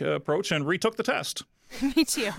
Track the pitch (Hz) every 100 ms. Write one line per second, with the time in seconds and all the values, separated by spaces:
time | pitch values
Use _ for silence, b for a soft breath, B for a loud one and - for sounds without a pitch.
0 | 143 147 143 151 202 160 143 180 226 -
1 | - 277 147 - - _ - - 277 -
2 | 311 302 214